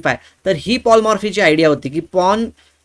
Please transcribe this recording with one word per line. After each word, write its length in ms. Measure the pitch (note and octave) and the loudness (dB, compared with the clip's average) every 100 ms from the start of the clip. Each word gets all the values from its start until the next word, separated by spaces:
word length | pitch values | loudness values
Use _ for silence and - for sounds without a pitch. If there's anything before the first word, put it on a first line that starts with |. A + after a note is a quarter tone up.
फाय. 140 | D3 B2 - _ F#3+ | -2 -6 -8 _ -4
तर 80 | E3 | -4
ही 220 | F#3 B3 | -2 -2
पॉल 240 | A#3+ A3+ | 2 2
मॉर्फीची 400 | A3 G#3 G#3+ F#3+ | 2 -2 -4 0
आयडिया 280 | F3 D#3 D#3+ | 2 4 2
होती 200 | C#3+ C#3 | 0 -4
की 100 | D#3 | -8
पॉन 500 | E3 F#3 F3+ G#3+ A3+ - _ _ | -4 -2 0 0 -4 -10 _ _